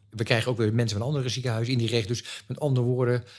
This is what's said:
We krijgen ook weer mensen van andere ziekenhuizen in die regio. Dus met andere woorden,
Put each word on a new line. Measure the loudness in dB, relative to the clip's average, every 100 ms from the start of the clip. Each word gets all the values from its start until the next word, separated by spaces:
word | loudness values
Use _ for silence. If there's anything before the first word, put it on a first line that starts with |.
| _
We | -6
krijgen | 2 2 2
ook | 0
weer | 2
mensen | 2 0 0
van | -2
andere | -2 -2
ziekenhuizen | -4 -2 -2 0
in | 0
die | 2
regio. | 0 0
Dus | -4 -6 -14 -10
met | -4
andere | 0 2 2
woorden, | 2 2 0 -4